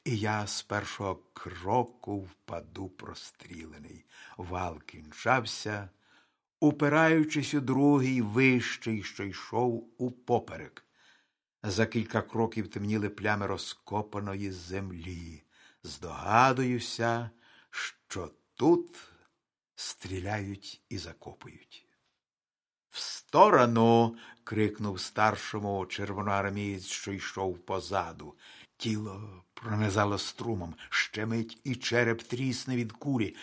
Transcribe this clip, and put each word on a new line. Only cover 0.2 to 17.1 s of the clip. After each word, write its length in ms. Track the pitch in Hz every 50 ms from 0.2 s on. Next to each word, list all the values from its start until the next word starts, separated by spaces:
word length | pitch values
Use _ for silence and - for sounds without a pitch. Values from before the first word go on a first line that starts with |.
| 104 107 107 107 104 101
з 140 | - -
першого 540 | - - 101 104 95 - - - 101 98 92 - - _ _
кроку 840 | - - 90 90 87 87 92 107 127 120 120 - _ - - 104 101
впаду 720 | 95 92 - _ _ - - 85 - 78 85 92 95 95
прострілений. 1160 | - - - - 82 - - - - _ - - - 80 80 80 76 76 73 - 92 87 - _ - - - - - -
Вал 440 | 95 87 90 90 92 87 82 76
кінчався, 1080 | - - - - 78 76 78 - - 113 127 131 113 107 - - - 110 107 104 101 95 - _ _ _ _ _ _ _ _ _ _ _ _ _
упираючись 920 | - 151 143 147 156 143 139 156 160 160 160 160 156 156 - 156 131 - -
у 80 | 147
другий, 600 | 131 120 135 131 143 143 147 139 131 131 131 127
вищий, 800 | 113 104 104 120 135 131 127 123 113 - - - - 120 113 107 95
що 200 | - - - 101
йшов 680 | 98 92 - - - - 110 123 123 117 110 - - _ -
упоперек. 880 | 123 123 123 - _ - 123 113 - - 82 80 76 76 - - - _ _ _ _ _ _ _ _ _ _ _ _ _ _ _ -
За 220 | 107 92 95 113
кілька 360 | 107 - 117 107 - - 110
кроків 460 | 98 - - 113 117 113 - 110 107 -
темніли 420 | - 110 101 104 107 110 101 101
плями 380 | 101 - 98 107 107 101 101 95
розкопаної 1040 | 98 92 - - - - _ - 98 104 107 107 - 101 101 101 98 98 101 98
землі. 920 | 92 90 85 87 92 98 98 95 90 85 82 90 87 85 85 82 80 76 - _ _ _ _ - _ _ -
Здогадуюся, 1500 | 82 73 - - 85 78 80 82 92 104 113 127 135 127 123 131 127 123 120 117 - - - 117 117